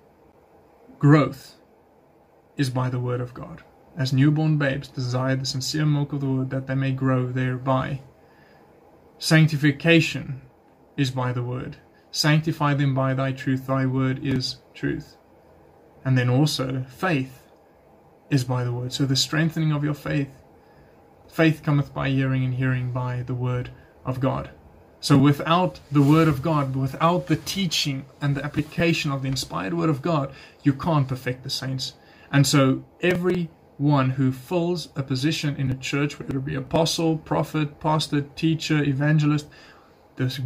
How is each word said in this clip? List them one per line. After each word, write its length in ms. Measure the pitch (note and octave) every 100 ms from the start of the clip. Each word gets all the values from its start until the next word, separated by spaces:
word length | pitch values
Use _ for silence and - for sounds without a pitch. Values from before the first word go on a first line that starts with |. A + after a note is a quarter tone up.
| _ _ _ _ _ _ _ _ - -
Growth 560 | C#3+ D3+ B2+ - - - _ _ _ _ _ _ _ _ _
is 140 | - C3
by 200 | B2 B2+
the 100 | B2+
word 200 | B2 B2
of 140 | B2
God. 300 | - D3+ D#3+ - _ _ -
"As 160 | C3
newborn 440 | C3 D3 D3+ D#3 D3+
babes 300 | C#3 C#3 -
desire 480 | - B2 B2+ C3
the 100 | C3
sincere 400 | C3 C3 B2+ D#3
milk 280 | D3+ C#3+ C#3+
of 80 | C#3+
the 80 | C3+
word, 200 | C3 C3
that 160 | C3+ C3
they 80 |
may 180 | C3 C3+
grow 360 | C3 C3 B2+ B2
thereby." 720 | B2+ B2+ B2+ C3 C3 B2+ C3+ - _ _ _ - - - _ - - - -
Sanctification 1200 | - D#3+ D#3 C#3+ D3+ C#3 E3 E3 D3+ B2+ C3+ C3 - _ _ _ _
is 160 | - C3
by 220 | C3 B2
the 100 | B2
word. 340 | A#2+ B2 - - - _ _
"Sanctify 640 | - D3+ D#3 D#3 - D3
them 180 | C#3+ C#3
by 200 | C3 C3
thy 180 | C3 C3+
truth, 360 | C3 C#3 C3 C3
thy 180 | C3+
word 340 | C3 C3 C3 C3
is 340 | C#3 C3 C3 - -
truth." 440 | - C#3+ - - - _ _ _ - - - - -
And 120 | C3 B2+
then 120 | B2
also, 540 | B2+ D3+ - C3+ C3+ B2+
faith 540 | - F#3 D3 C3 - - _ _ _ _ - _ _ -
is 140 | C#3
by 200 | A#2+ B2
the 100 | A#2+
word. 200 | A#2+ B2+
So 120 | -
the 100 | C3+
strengthening 560 | C3 - D3+ E3 E3 D#3
of 120 | D3
your 100 | D3
faith, 360 | D3 D3+ D3+ C3+ - - - - - - - - - -
faith 360 | - D#3+ D3+
cometh 300 | - C#3+ C#3
by 160 | C#3+ C#3
hearing, 340 | C3+ C3+ C3
and 100 | B2+
hearing 380 | B2+ C3 B2+ B2
by 320 | B2 B2 B2
the 100 | B2
word 380 | B2 B2+ B2 B2 - - -
of 140 | - B2+
God. 320 | C3 C3+ - - - - - -
So 180 | - C#3+
without 640 | C#3+ C#3+ D#3 F3 F3+ - -
the 100 | D3
word 260 | C#3 D#3+ D#3+
of 140 | C3
God, 340 | E3 D3+ C3+
without 520 | C3 C3 - D#3+ F3 F3
the 80 |
teaching 720 | D#3 - G3 F#3 - D3 C3+ C3 -
and 140 | C#3+
the 100 | C#3
application 680 | C#3+ - - - E3+ E3 D3+
of 100 | C3+
the 80 | C3+
inspired 440 | C3 - E3 F#3
word 160 | E3+ E3
of 120 | C3+
God, 300 | F3 D#3 C3+ - - -
you 120 | C#3+
can't 340 | C3+ F3 D3 B2+
perfect 360 | C3 B2 B2
the 60 | C#3
saints. 440 | - C3 C3 - - - - -
And 160 | C#3 C#3
so 360 | D3 C3 C3+ - -
everyone 1120 | F3 F3+ F3+ F3+ E3 - - - C#3+ C#3+ C3
who 200 | B2+ C3
fills 580 | C3 - F3+ E3+ F3+ -
a 80 | -
position 520 | C3 B2+ C#3+ D#3+ D3+
in 140 | C#3 C3+
a 60 |
church, 440 | C3 - C#3+ D3 -
whether 180 | - C#3
it 80 |
be 100 | C#3
apostle, 600 | C#3 C3+ D#3+ E3 - E3 D#3
prophet, 640 | - E3 D#3 D#3 D3 -
pastor, 420 | D#3 D#3 - D3
teacher, 640 | C#3 - D#3+ D#3 - D3+
evangelist, 640 | C#3+ C3 D3 D#3 D3 D3 D3 - - - - _ _
the 260 | - B2+ C#3